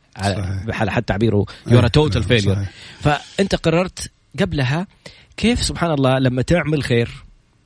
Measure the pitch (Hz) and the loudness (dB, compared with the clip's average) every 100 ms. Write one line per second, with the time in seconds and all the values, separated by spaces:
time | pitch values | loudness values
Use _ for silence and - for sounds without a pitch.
0 | _ - 98 90 92 95 113 - 101 101 | _ -4 -4 -2 -4 -6 -6 -4 -2 -2
1 | 110 101 113 101 - - - 117 98 151 | -2 0 2 0 -2 -8 4 4 6 4
2 | 151 117 - 120 101 98 98 - - - | 2 0 2 2 2 -2 -4 -10 -20 -4
3 | 147 143 - - 196 180 165 165 185 - | -2 -2 -4 -4 -2 0 0 0 -2 -6
4 | - _ _ 139 190 156 127 156 190 _ | -14 _ _ -4 -2 0 -2 -2 -6 _
5 | - - _ - 220 247 - 143 170 143 | -20 -20 _ -2 0 0 -2 -2 -2 2
6 | 131 131 131 123 120 170 147 156 - 120 | 2 2 0 0 0 0 0 -2 0 0
7 | 117 - - - _ _ | 0 -8 -20 -20 _ _